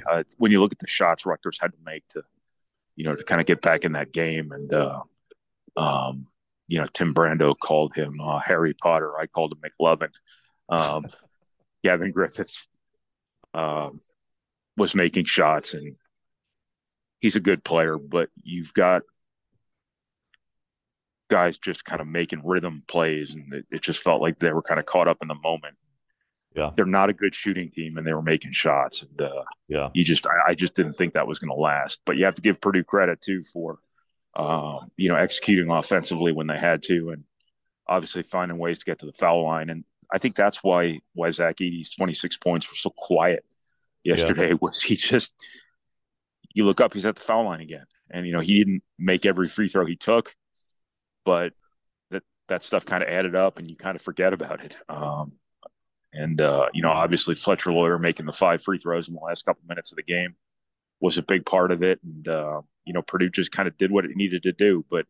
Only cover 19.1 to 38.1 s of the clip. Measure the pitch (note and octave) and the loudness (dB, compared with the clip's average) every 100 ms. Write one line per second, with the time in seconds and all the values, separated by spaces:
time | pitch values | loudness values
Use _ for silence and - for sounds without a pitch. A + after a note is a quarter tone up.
19.1 | _ _ _ _ _ _ _ _ _ _ | _ _ _ _ _ _ _ _ _ _
20.1 | _ _ _ _ _ _ _ _ _ _ | _ _ _ _ _ _ _ _ _ _
21.1 | _ - G2 F2 - F#2+ E2 - E2 D#2 | _ 0 2 2 0 -8 -8 -8 -8 -4
22.1 | E2+ E2 D#2 D#2+ F#2 F2 D2+ - E2+ D#2+ | -4 -4 -4 -2 -2 -2 -8 -4 0 0
23.1 | D#2 C#2+ D2+ C#2 C#2+ - D2+ - E2 F2+ | -2 -6 -12 -12 -14 -10 -8 -6 -2 2
24.1 | D#2+ E2 - E2+ D#2+ - D#2 - F2+ E2+ | 2 2 0 0 0 -2 -2 2 2 4
25.1 | - D#2+ D2+ D#2+ D#2+ D2 - _ _ _ | 2 -4 -6 -4 -4 -8 -20 _ _ _
26.1 | _ _ _ _ D#2 D2+ A2+ F#2 F#2+ G2 | _ _ _ _ -4 -2 0 2 4 4
27.1 | G2 G2+ - G#2 F#2 E2+ - D#2+ D#2+ D#2+ | 2 -2 -2 -4 -4 -6 -8 -8 -6 -2
28.1 | D#2 D#2 D#2 C#2 - D#2 C#2+ C2+ - C#2+ | -2 0 0 -2 -2 2 2 0 -4 -8
29.1 | C#2+ C#2+ C2+ - - - D2 C2+ F2+ E2 | -6 -6 -6 -10 -14 -6 -4 -2 0 2
30.1 | D#2+ - E2+ D#2+ F2 F2+ - D#2 - F2 | 2 2 2 2 2 0 0 0 0 -2
31.1 | D#2 C2 D2+ D2 C2+ D#2 C#2+ C#2 - - | -2 -2 -4 -6 0 0 0 -4 -6 -2
32.1 | C#2+ F#2 - G#2+ F#2 G2+ F#2 - G2+ F2 | 2 2 2 0 2 2 0 2 2 2
33.1 | E2 - F#2 - F2 E2 D#2+ _ _ _ | 0 -4 -6 -8 -10 -10 -10 _ _ _
34.1 | _ _ - D#2 D#2+ D2+ C#2+ - - F#2 | _ _ -6 -2 -2 -4 -10 -10 -2 2
35.1 | E2 F2+ - - F#2 E2 E2 - F#2 D#2+ | 2 0 0 2 2 2 0 2 0 0
36.1 | E2 E2+ D#2 D#2 D2+ E2+ D#2+ - E2+ E2 | -2 0 0 -4 -2 0 0 0 -2 -2
37.1 | D2+ - _ _ _ _ _ - F#2 D#2 | -10 -16 _ _ _ _ _ -2 -2 -2